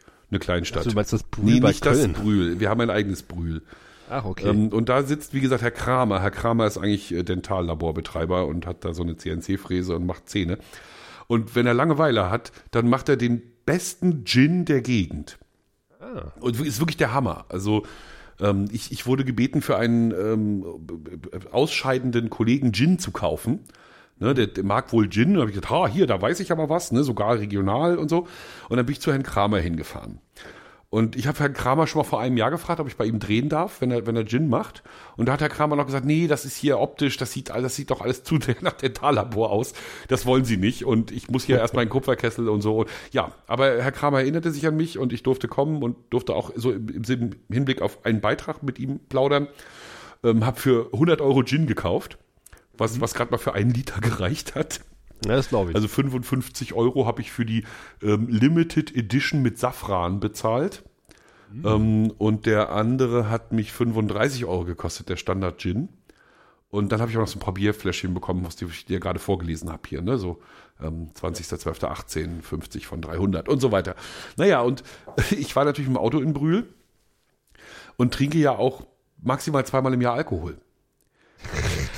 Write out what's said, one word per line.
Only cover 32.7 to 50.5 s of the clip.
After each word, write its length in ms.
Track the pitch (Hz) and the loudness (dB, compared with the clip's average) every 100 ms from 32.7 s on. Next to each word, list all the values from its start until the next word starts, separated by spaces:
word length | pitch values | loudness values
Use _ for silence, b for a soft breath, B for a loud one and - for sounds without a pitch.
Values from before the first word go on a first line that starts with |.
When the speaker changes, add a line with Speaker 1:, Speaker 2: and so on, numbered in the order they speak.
| 165 | -4
Speaker 1:
ob 80 | 139 | -4
ich 80 | - | -2
bei 80 | |
ihm 140 | 110 110 | -2 -2
drehen 320 | 104 110 143 | 0 0 2
darf, 320 | 156 180 - | -2 -2 -2
wenn 80 | 127 | 0
er, 160 | 120 110 | 0 0
wenn 100 | 117 | -2
er 80 | |
Gin 240 | 107 123 156 | 0 0 2
macht. 340 | 127 - - B B B - | 0 -2 -12 B B B -2
Und 80 | 120 | 0
da 80 | |
hat 80 | 143 | 2
Herr 80 | 151 | 0
Kramer 260 | - 151 143 | 0 0 2
noch 80 | |
gesagt, 220 | 131 135 135 | 0 -2 2
„Nee, 200 | 160 165 | 2 2
das 180 | 143 135 | 0 -2
ist 100 | - | -2
hier 240 | 143 117 | 0 2
optisch, 380 | 127 - 143 - | 0 0 0 0
das 120 | 127 | -4
sieht 200 | 135 - | -6 -6
all-, 100 | 120 | -4
das 160 | 127 - | -4 -6
sieht 140 | 139 | -4
doch 100 | 127 | -2
alles 240 | 120 - | -2 -4
zu 140 | - 160 | 0 0
<laughs> 20 | |
sehr 160 | 131 117 | 2 -2
nach 100 | 180 | -2
Dentallabor 760 | - 135 - 143 131 - 101 110 | -2 -4 0 0 2 0 0 0
aus. 240 | 101 135 B B B B | 0 -2 B B B B
Das 160 | 131 | 0
wollen 220 | 123 131 120 | 4 2 4
Sie 100 | 101 | 2
nicht. 300 | 104 - 135 | 2 0 2
Und 260 | 113 110 | 2 2
ich 160 | 113 - | -8 -4
muss 160 | 123 | -4
hier 140 | - 127 | 2 2
Speaker 2:
<laughs> 20 | |
Speaker 1:
erstmal 220 | 117 131 | 2 0
einen 80 | 113 | 0
Kupferkessel“ 580 | 135 135 120 117 113 110 | 0 0 0 0 0 0
und 140 | 107 | 2
so. 160 | 107 110 | 2 0
Und 120 | 104 B B | -2 B B
ja, 200 | 131 80 - - | -2 -2 -6 -6
aber 360 | 120 139 120 | 2 2 4
Herr 100 | 131 | 0
Kramer 280 | - 143 135 | 0 0 2
erinnerte 300 | 131 165 165 | 2 0 -2
sich 160 | 143 160 | 0 0
an 100 | 156 | 0
mich 200 | 165 - | -2 -2
und 140 | 123 | -4
ich 100 | 123 | -2
durfte 240 | 131 131 117 | 0 0 0
kommen 360 | - 147 156 | 0 0 0
und 140 | 123 - - | -2 -4 -2
durfte 260 | 127 - | -2 0
auch 180 | 82 - 117 | -2 -2 -2
so 160 | 123 | 0
im, 160 | 98 110 | 0 -4
im 160 | 98 | -6
Sinn-, 320 | 120 123 117 - - | -2 0 -2 -6 -4
Hinblick 300 | 117 135 131 | -2 0 0
auf 240 | - - 117 | -2 -2 0
einen 160 | 110 | 2
Beitrag 400 | 104 131 - - | 2 -2 -6 -6
mit 160 | 139 131 | -6 -6
ihm 200 | 135 143 | -6 -6
plaudern. 480 | - 131 139 143 143 B B B B B B B | -4 0 4 2 0 B B B B B B B
Ähm, 220 | 117 113 | 2 4
hab 120 | 120 | 2